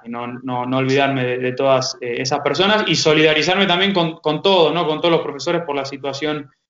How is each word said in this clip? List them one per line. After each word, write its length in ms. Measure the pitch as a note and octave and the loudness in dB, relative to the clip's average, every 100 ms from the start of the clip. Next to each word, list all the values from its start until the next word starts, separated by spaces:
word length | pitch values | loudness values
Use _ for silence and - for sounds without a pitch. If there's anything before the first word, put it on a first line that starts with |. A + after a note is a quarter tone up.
| A#2 | -12
no, 200 | A#2+ A#2+ | -10 -10
no, 380 | B2 B2+ B2 B2 | -10 -8 -6 -2
no 120 | C3 | -2
olvidarme 460 | C3 C3+ C3+ C3+ | 0 2 2 0
de, 140 | B2+ B2 | -2 -2
de 140 | B2+ | -4
todas, 440 | B2+ C3+ C3 B2+ - | -2 2 2 0 -6
eh, 160 | B2 A#2+ | -8 -6
esas 200 | C3 C#3 | -4 -2
personas 460 | D3 C#3 G3 G#3+ G3+ | -2 0 2 2 0
y 80 | D#3 | 0
solidarizarme 680 | D#3+ D3+ D#3 D3+ D3+ F#3+ F#3+ | 4 4 4 4 2 2 2
también 280 | F3 G3 | 2 2
con, 240 | F#3+ E3 D#3+ | 2 0 -2
con 240 | D#3 D3+ | -2 0
todos, 320 | G3 F#3+ D#3+ | 2 4 4
¿no? 120 | D#3+ D#3+ | 2 -2
Con 120 | D3+ | 0
todos 120 | E3+ | 2
los 100 | D#3+ | 2
profesores 420 | D3 C#3 F3 F3 E3+ | 0 -6 -2 -2 -2
por 100 | C#3+ | -6
la 100 | C3+ | -6
situación 640 | C#3 C#3 C3+ D3+ D3+ C#3 _ _ | -8 -8 -6 -4 -4 -8 _ _